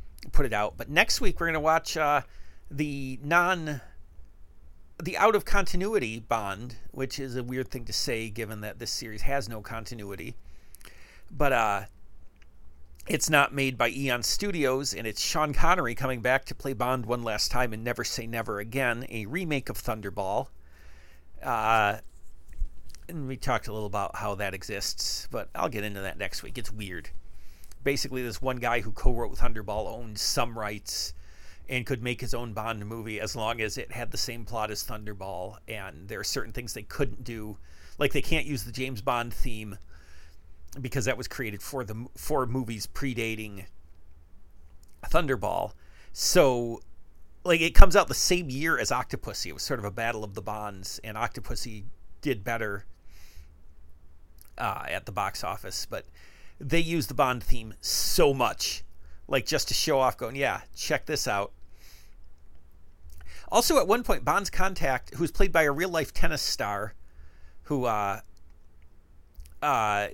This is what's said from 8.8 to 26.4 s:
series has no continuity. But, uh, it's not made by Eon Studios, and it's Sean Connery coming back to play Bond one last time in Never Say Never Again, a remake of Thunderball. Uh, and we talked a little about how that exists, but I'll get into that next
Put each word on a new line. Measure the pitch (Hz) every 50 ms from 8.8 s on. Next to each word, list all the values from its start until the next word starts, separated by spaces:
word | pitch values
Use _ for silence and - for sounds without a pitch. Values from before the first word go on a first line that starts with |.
| 117 -
series | - - 123 110 107 104
has | - - 139 139 -
no | 123 113 107
continuity. | 101 - 117 113 107 - 120 113 98 98 95 - 82 - - - - - - - - - - - - - - - - - - - - -
But, | 165 131 147 139 131
uh, | 117 113 104 101 98 - - - - - - - - - - - - - - - - - - - - - - - - -
it's | - 214 139 - 160
not | 156 143 143 - 143
made | 139 135 135 127
by | 117 120 117
Eon | - 135 139 135 123 120
Studios, | - - - - 196 208 185 165 139 127 131 135 143 - -
and | - 113
it's | 110 104 -
Sean | - - - 156 151 151 135
Connery | - - 160 185 185 139 117 -
coming | - 135 131 127 120
back | 110 127 131 135 -
to | - -
play | - - 139 135
Bond | 101 - 127 131 127 101
one | 110 123 120 120
last | 113 104 - - -
time | - 131 127 110 107
in | 110 113
Never | 120 120 117 117
Say | - - 123 117
Never | 113 117 113 110 113 104 101
Again, | 104 113 117 139 131 120 117 117 127 -
a | - 110 104
remake | 101 143 185 185 156 147 135 - -
of | 113 -
Thunderball. | - - 113 110 104 98 95 104 98 95 101 123 139 - - - - - - - - - - - - - - - - - - -
Uh, | - 135 120 113 107 110 113 110 107 101 107 107 - - - - - - - - - - - - - - - - - - - - -
and | - 170 156 139
we | 131 131
talked | 120 - - 120 110 -
a | 120 110
little | 110 107
about | 98 98 101 98 - -
how | - 101 101 101
that | 101 101 98 95
exists, | 98 - - 104 101 - - - - - - - - - -
but | - 113 101 - -
I'll | - - 151
get | 113 104 104
into | 107 101 98
that | 95 95 - 87
next | 98 95 - -